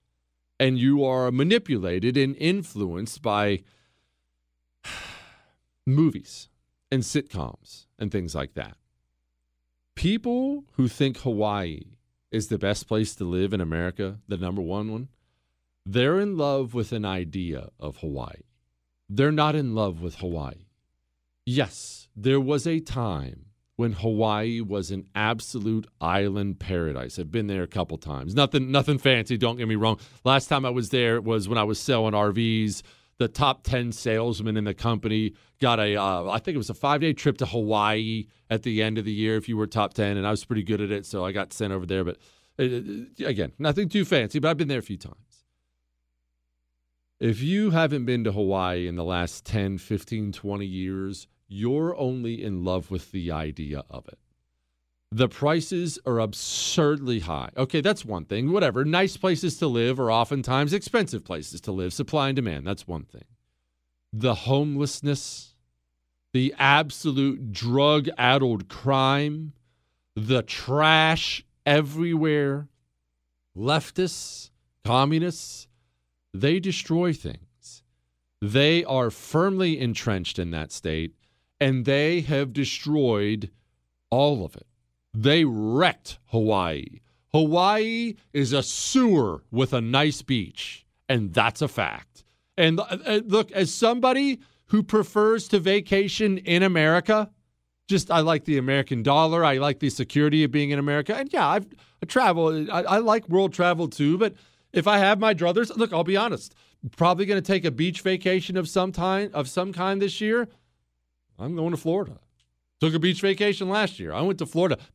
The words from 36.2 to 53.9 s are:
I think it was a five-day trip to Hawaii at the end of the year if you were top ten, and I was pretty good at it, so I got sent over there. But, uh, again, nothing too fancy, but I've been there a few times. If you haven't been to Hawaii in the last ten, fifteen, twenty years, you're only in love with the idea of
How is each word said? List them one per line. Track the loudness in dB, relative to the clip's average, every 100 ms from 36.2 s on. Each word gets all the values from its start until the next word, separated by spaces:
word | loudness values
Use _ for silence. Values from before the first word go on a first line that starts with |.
| -2
I | -4
think | -4 -4
it |
was | -6
a | -4
five-day | 0 0 0
trip | 0 -2 0
to | -2
Hawaii | -2 0 2 2 0 -2 -4 -8 _ -6
at | -4
the | -2 0
end | 0 -2
of | -4
the |
year | -2 0 0
if | -2
you | -4
were | -2
top | -2 -2
ten, | 0 -2 0
and | -2
I |
was | -2 -2
pretty | -4
good | -2 -2
at | -2
it, | -6 -6
so | -6 -4
I |
got | -4 -6
sent | -6 -4
over | -4 -2
there. | -2
But, | -2 -6 _ _ _ -2
uh, | -2 -2 -6 -10 -12 -6 -4
again, | -2 -4 -2
nothing | -2 0 0
too | 0 2
fancy, | 0 0 0
but | 0
I've | 0
been | -2
there | -4
a |
few | -6 -10
times. | -12 -20 _ _ _ _ _ _ _ _ _ _ _ _ _ _ _ _ _ _ _ -4
If | -2 0
you | 0 0 2
haven't | 2 2 0 0
been | 0 0
to |
Hawaii | 0 0 0 0 -2 -4
in | -4
the |
last | -2 -2 -2 -6 -4
ten, | -2 -2 -4
fifteen, | -6 -6 -6 -6 -6
twenty | -6 -6 -6 -6
years, | -6 -6 -6 -8 -10 -16 _ -16
you're | -6 -2 0 -2 -2
only | -4 -4 -6 -6
in | -6 -4
love | -2 -2 -4
with | -8 -8
the | -8 -6
idea | -4 -6 -8 -8 -10
of | -10